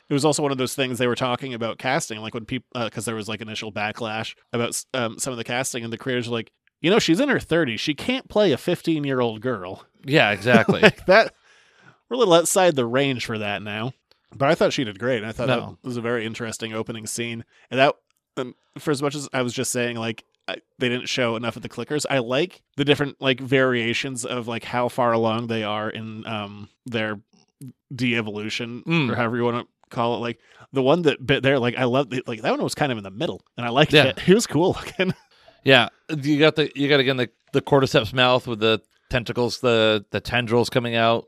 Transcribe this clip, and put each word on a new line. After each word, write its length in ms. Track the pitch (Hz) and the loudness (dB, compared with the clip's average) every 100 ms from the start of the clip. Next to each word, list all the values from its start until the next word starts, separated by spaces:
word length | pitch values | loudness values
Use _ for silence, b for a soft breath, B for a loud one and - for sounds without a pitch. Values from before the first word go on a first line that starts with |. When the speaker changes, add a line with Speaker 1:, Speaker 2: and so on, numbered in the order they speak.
| - | -4
Speaker 1:
It 40 | |
was 100 | 143 151 | 0 2
also 180 | - | 2
one 80 | 147 | 0
of 60 | 131 | 0
those 180 | 127 - | -2 -2
things 220 | 127 120 | -4 0
they 100 | 123 | 0
were 80 | 117 | 0
talking 380 | 127 123 135 | -2 -2 -6
about 240 | 117 113 87 | -6 -6 -4
casting, 420 | 135 147 - 107 | -2 -2 -2 -10
like, 140 | 110 | -10
when 120 | 120 107 | -10 -8
peop-, 200 | 127 _ 123 | -10 _ -6
uh, 140 | 110 | -6
'cause 140 | - 113 | -6 -8
there 100 | 113 | -6
was, 120 | 104 | -8
like, 120 | 107 | -8
initial 300 | 110 107 110 | -8 -10 -10
backlash 640 | 104 107 107 113 110 110 - _ | -6 -6 -6 -6 -6 -8 -12 _
about 180 | 120 117 | -4 -2
s-, 160 | 113 - | -4 -6
um, 240 | 127 113 110 | -4 -4 -4
some 120 | - | -8
of 60 | 120 | -8
the 60 | |
casting, 400 | 113 123 131 123 | -4 -4 -4 -6
and 80 | 117 | -8
the 40 | 113 | -8
creators 320 | 131 123 117 | -4 -4 -2
were 60 | 117 | -6
like, 140 | 110 _ _ _ | -6 _ _ _
"You 80 | 151 | 2
know, 80 | 214 | 4
she's 200 | - 170 | 4 2
in 100 | 285 | 2
her 100 | 214 | 0
thirties. 420 | - 165 139 110 | 0 0 0 -2
She 120 | - 151 | -4 -4
can't 340 | - 254 - | -4 -4 -2
play 220 | 214 208 | 2 2
a 60 | 123 | 2
fifteen-year-old 840 | - 165 - 156 143 127 120 110 | 0 -2 -2 -2 0 0 0 -2
girl." 420 | 127 110 90 98 - _ 139 | -6 -6 -8 -12 -16 _ 0
Speaker 2:
Yeah, 260 | 151 110 | 4 4
exactly. 500 | 104 110 117 110 101 | 2 4 4 4 6
Speaker 1:
<laughs> 20 | |
Like, 220 | 208 - - | 6 4 4
that, 260 | 190 - b b b b b b b b | 4 4 b b b b b b b b
we're 60 | 247 | 0
a 40 | |
little 140 | 214 170 | 6 6
outside 400 | 165 196 180 139 | 6 4 4 4
the 100 | 117 | 2
range 400 | 127 139 123 - | 2 0 -2 -4
for 120 | 110 | -6
that 220 | 104 101 | -4 -6
now. 300 | 104 104 123 - _ _ _ 104 | -6 -6 -8 -10 _ _ _ -2
But 140 | 139 | 2
I 60 | 165 | 4
thought 180 | 190 | 2
she 100 | 131 | 2
did 140 | 113 98 | -4 -4
great. 200 | 120 120 | -2 -2
And 100 | 107 | -4
I 40 | |
thought 160 | 113 127 | -4 -2
Speaker 2:
No. 300 | 120 104 90 | -2 -4 -12
Speaker 1:
that 60 | 127 | -10
was 100 | 120 | -6
a 40 | |
very 240 | 117 120 110 | -4 -4 -4
interesting 480 | 110 113 - 113 | -8 -10 -8 -8
opening 320 | 110 110 113 107 | -8 -8 -8 -10
scene. 400 | - 117 117 - b b | -8 -6 -8 -12 b b
And 100 | 123 | 2
that, 160 | 139 - _ _ _ - | 2 2 _ _ _ -10
um, 200 | 123 - _ 151 | -10 -10 _ -10
for 100 | 165 | -4
as 100 | 135 | -2
much 120 | 143 | -2
as 160 | 147 139 | -4 -6
I 120 | 131 | -4
was 100 | 123 | -2
just 180 | 123 117 | -2 -4
saying, 240 | 123 120 117 | -2 -4 -4
like, 280 | 113 113 - _ - | -6 -6 -12 _ -12
I, 80 | - _ - | -12 _ -4
they 100 | 123 | -2
didn't 180 | 123 - | -2 -4
show 280 | - 120 113 | -2 0 0
enough 200 | 117 113 | -4 -6
of 60 | |
the 80 | 117 | -10
clickers, 360 | - 117 151 - | -10 -6 -4 -2
I 80 | 139 | -2
like 460 | 113 127 185 - _ - | 0 -2 -2 -6 _ -4
the 80 | |
different, 380 | 143 135 143 - | 2 2 0 -2
like, 180 | 135 127 | -2 0
variations 840 | 131 135 131 120 117 117 139 127 120 | 2 4 4 2 0 -2 -4 -6 -6
of, 220 | 123 113 | -6 -6
like, 160 | 117 | -8
how 260 | - 123 123 | -4 -2 -2
far 240 | - 120 | 0 2
along 340 | 113 113 110 120 | 2 2 0 -2
they 160 | 113 | -4
are 240 | 104 107 107 | -2 -4 -6
in, 380 | 110 110 110 107 | -8 -12 -12 -8
um, 420 | 110 101 104 98 _ - | -8 -8 -12 -20 _ -8
their 340 | 113 110 104 _ _ _ _ 135 - - 123 | -4 -4 -6 _ _ _ _ -20 -20 -16 -4
de-evolution, 880 | 123 117 107 104 107 - 120 120 - | -2 0 -2 -6 -6 -6 -8 -10 -2
Speaker 2:
Mm. 260 | 165 131 | 0 0
Speaker 1:
or 40 | 113 | 0
however 220 | 117 120 | 0 0
you 60 | 120 | 0
wanna 200 | 120 - _ _ | -2 -8 _ _
call 260 | 131 117 113 | -4 -2 -2
it. 40 | |
Like, 200 | 120 117 b b b | -4 -8 b b b
the 100 | 139 | 0
one 220 | 131 170 | 4 4
that 220 | 160 120 127 | 4 0 0
bit 180 | 139 | 0
there, 160 | 131 139 | 2 2
like, 180 | 120 117 | 2 0
I 60 | 127 | 0
love 240 | 127 135 | 2 0
the, 140 | 127 - | -4 -6
like, 140 | 110 | -6
that 100 | 131 | -2
one 120 | 277 | -2
was 120 | 156 - | -2 -2
kind 160 | 143 | -2
of 60 | 113 | -2
in 60 | |
the 80 | 98 | -8
middle, 300 | 95 165 92 _ - | -8 -6 -8 _ -8
and 80 | 120 | -2
I 40 | |
liked 240 | 123 156 | 2 6
Speaker 2:
Yeah. 120 | 156 131 | 6 6
Speaker 1:
it. 140 | - | 2
<laughs> 20 | |
He 120 | - | 4
was 140 | 180 - | 4 4
cool 220 | - 180 | 2 2
looking. 420 | - - - 185 - b b b b | 0 -6 -4 -4 -4 b b b b
Speaker 2:
Yeah, 260 | 135 131 110 _ - | 6 6 6 _ -12
you 300 | 156 139 143 | -6 -2 4
got 160 | 156 156 | 4 4
the, 160 | 147 135 | -2 0
you 140 | 139 | 2
got, 100 | 143 | 4
again, 180 | 131 131 | 2 0
the, 120 | 117 _ _ | -4 _ _
the 80 | 139 | -4
cordyceps 520 | - 143 131 151 110 | 2 2 4 2 0
mouth 340 | 131 127 127 123 | 2 4 2 0
with 120 | 110 | 0
the 220 | 113 110 _ _ - | 2 2 _ _ -4
tentacles, 500 | 127 113 120 120 - | -4 -2 -2 -2 0
the, 460 | 127 113 110 107 - | 2 4 4 2 0
the 80 | 104 | -6
tendrils 500 | - 120 117 120 110 | -2 -4 2 2 2
coming 260 | 131 120 117 | 0 0 2
out. 320 | 113 117 | 2 2